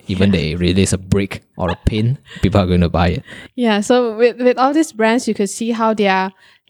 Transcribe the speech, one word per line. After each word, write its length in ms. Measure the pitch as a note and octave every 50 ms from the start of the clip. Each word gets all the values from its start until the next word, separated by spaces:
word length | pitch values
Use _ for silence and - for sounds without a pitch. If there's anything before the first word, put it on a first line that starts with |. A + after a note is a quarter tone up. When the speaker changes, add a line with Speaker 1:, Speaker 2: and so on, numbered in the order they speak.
| _
Speaker 1:
Even 260 | - F#2+ F2+ F#2+ G2+ G2
Speaker 2:
Yeah. 60 | E2
Speaker 1:
they 160 | C#2+ D#2 E2
release 360 | F2 F2+ F2+ F2+ G2 F#2+ -
a 60 | A2
brick 460 | G#2 F#2 F#2 G2+ G2 G2 - - - - _ _
or 140 | - G#2+ G2+
a 60 | F#2 - -
pin, 320 | - A2 G#2+ A2+ A#2+ C#3 - - -
<laughs> 120 | - -
people 180 | - F#2+ F2 G2+
are 60 | F#2
gonna 240 | F2+ F2+ F2 F2 E2
buy 200 | - D#2 E2+ F2
it. 140 | E2+ - - - - - - - _
Speaker 2:
Yeah, 240 | B3 A#3+ A3+ G#3 G3+
so 360 | G3+ - B3 B3 B3 A3+ G#3+
with, 240 | G#3+ A#3+ A#3+ - A#3
with 160 | B3 B3 A#3+
all 160 | A#3+ B3+ C#4 D4
these 180 | D#4+ D#4 -
brands, 360 | - G#3+ A3 A3 A3+ B3+ -
you 80 | A3+ G#3
could 160 | - G3+ F#3+
see 180 | - - A3+ A3+
how 220 | A#3 A3 A3+ A3 A3
they 140 | G#3+ G#3
are 240 | G3 F#3+ F#3 F#3+ G3 - _ _ _ _ _ _